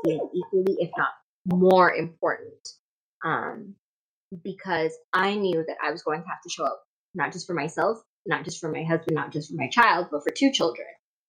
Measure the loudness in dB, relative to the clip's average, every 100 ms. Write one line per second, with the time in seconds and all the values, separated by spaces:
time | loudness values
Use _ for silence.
0 | 0 0 -2 -4 0 2 2 0 -2 -2
1 | -4 -4 _ _ 0 4 8 8 8 4
2 | -4 -2 -2 -2 -8 -18 -20 -20 _ _
3 | _ -10 -4 -2 -4 -10 -14 -20 _ _
4 | _ _ -18 -12 -10 -10 -4 0 0 -4
5 | _ 0 2 2 0 0 -2 -4 -4 -4
6 | -4 -4 -6 -12 -10 -4 -4 -4 _ _
7 | _ -4 -4 -4 -6 -4 -4 0 0 0
8 | _ _ -4 -4 -4 -8 -6 -4 0 0
9 | 0 -2 -2 -6 -6 -6 -2 4 4 4
10 | 0 -4 -4 2 2 4 0 -2 -12 -18
11 | _ _